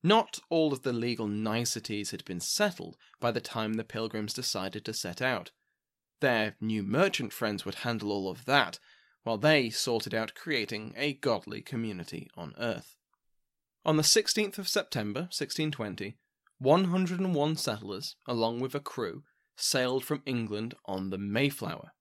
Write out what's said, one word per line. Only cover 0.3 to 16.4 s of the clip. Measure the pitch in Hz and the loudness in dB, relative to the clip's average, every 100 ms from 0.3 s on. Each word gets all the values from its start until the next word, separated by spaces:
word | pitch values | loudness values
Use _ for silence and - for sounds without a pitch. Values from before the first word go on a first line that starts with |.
| - _ | -6 _
all | 165 156 | 4 4
of | 135 | 2
the | 135 | 0
legal | 120 120 117 107 | 0 0 0 -2
niceties | 104 110 110 117 113 - 104 101 | 0 0 0 0 -4 -4 -4 -4
had | 95 - | -8 -6
been | 90 | -6
settled | - - 208 - 85 - _ _ | -2 0 0 0 -12 -14 _ _
by | 120 | -2
the | 113 | -2
time | - 117 110 | -4 -4 -2
the | 110 | -2
Pilgrims | 110 113 110 107 107 - | -4 -6 -4 -4 -4 -4
decided | - 101 95 104 104 | -4 -2 -4 -6 -6
to | |
set | 107 90 85 | -6 -6 -2
out. | 127 117 85 _ _ _ _ _ _ _ | -2 -2 -6 _ _ _ _ _ _ _
Their | 139 117 107 - | 4 4 2 -2
new | 110 110 | -2 0
merchant | 98 123 190 - 110 | 2 4 4 2 -6
friends | - 113 101 98 | -2 -2 -2 -6
would | |
handle | - - 117 104 | -6 -4 -2 -2
all | 101 95 | -2 -2
of | 90 - | -6 2
that, | 139 98 - _ _ _ _ | 4 4 -2 _ _ _ _
while | - 110 | -4 2
they | 147 151 120 | 6 6 4
sorted | 107 - 117 107 | -2 0 0 0
out | 110 110 - | -4 -4 -8
creating | - 135 101 107 107 - | -4 -2 -2 -6 -8 -4
a | 143 | -4
godly | 139 135 107 - - | -2 0 0 -2 -10
community | - 120 113 95 85 - - - | -6 -4 -4 -6 -8 -10 -12 -12
on | 82 - | -14 -4
Earth. | 117 - - _ _ _ _ _ _ _ _ _ | -4 -4 -8 _ _ _ _ _ _ _ _ _
On | - 156 | 2 4
the | |
sixteenth | 151 - 208 - 208 - | 8 6 6 2 0 -2
of | 196 | 0
September, | 208 - 123 104 104 175 | 0 0 -4 -2 -4 -4
sixteen | - 147 - 156 | -4 -4 -2 -2
twenty, | 139 107 87 101 - _ _ | -2 -6 -4 -8 -10 _ _